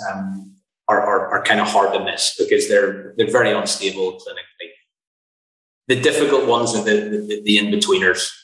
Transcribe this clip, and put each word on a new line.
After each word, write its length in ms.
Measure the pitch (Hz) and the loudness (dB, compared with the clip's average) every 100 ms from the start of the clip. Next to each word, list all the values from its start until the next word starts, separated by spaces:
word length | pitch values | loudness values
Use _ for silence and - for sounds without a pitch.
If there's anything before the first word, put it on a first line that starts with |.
| 98 | -8
um, 460 | 95 95 98 - - _ _ - | -8 -8 -10 -14 -20 _ _ -2
are, 140 | - | 0
are, 260 | - 98 - | 2 0 0
are 100 | - | -2
kind 180 | - 107 | 0 0
of 60 | - | 2
hard 260 | - - | 2 2
to 100 | 98 | 0
miss 320 | 92 85 - - | -4 -4 -4 -2
because 300 | - 104 - | 0 2 2
they're, 440 | 101 98 95 - - | 2 2 -4 -6 -4
they're 140 | 107 | 0
very 200 | 123 110 | 2 2
unstable 640 | 98 - - 98 95 92 | 0 -2 -4 -4 -4 -6
clinically. 340 | 92 98 92 90 - 82 - _ _ _ _ _ _ _ _ _ _ - | -6 -14 -16 -18 -20 -20 -20 _ _ _ _ _ _ _ _ _ _ -2
The 140 | 123 | 2
difficult 460 | 147 151 143 135 113 | 2 2 2 2 4
ones 280 | 120 120 110 | 2 0 -2
are 80 | |
the, 420 | 107 104 - 104 104 | 0 0 0 -4 -6
the, 160 | 104 | -4
the 160 | 104 104 | 2 2
in-betweeners, 720 | 104 101 104 95 92 - - - | 2 0 2 2 2 0 -4 -12